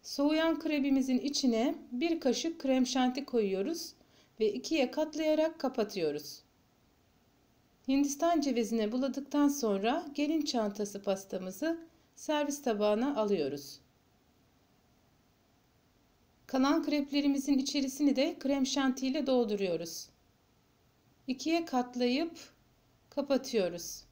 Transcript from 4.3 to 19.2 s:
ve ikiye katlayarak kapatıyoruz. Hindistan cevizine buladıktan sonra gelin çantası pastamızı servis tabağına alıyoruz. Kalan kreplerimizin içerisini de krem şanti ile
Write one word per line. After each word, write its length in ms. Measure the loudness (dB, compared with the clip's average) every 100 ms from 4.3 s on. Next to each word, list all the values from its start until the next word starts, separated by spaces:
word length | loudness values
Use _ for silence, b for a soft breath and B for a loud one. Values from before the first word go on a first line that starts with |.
| -2
ve 140 | -2
ikiye 380 | 0 -2 0 0
katlayarak 680 | 0 -2 0 0 2 2 0
kapatıyoruz. 840 | -4 -2 -2 0 -2 -2 -10 -18 _ _ _ _ _ _ _ _ _ _ _ _ _ _ 0
Hindistan 540 | 2 2 2 2 2
cevizine 500 | 2 0 0 0 0
buladıktan 560 | 0 -2 -4 -2 2 2
sonra 580 | 4 0 2 0 -2 -4
gelin 280 | -4 0 0
çantası 600 | 0 0 -2 -2 -6 -4
pastamızı 760 | -2 -4 -4 -8 -8 -4 -2 -2 B B B -14
servis 460 | -4 -2 0 -2
tabağına 560 | -2 2 2 2 0 0
alıyoruz. 600 | 0 2 0 -4 -12 -20 _ _ _ _ _ _ _ _ _ _ _ _ _ _ _ _ _ _ _ _ _ _ _ _ _ _ -4
Kalan 360 | 2 4 4
kreplerimizin 720 | 2 0 0 0 2 0 2 2
içerisini 580 | 2 -2 -2 2 2 4
de 240 | 0 0
krem 260 | -2 0 2
şanti 420 | 2 0 0 -2
ile 200 | 0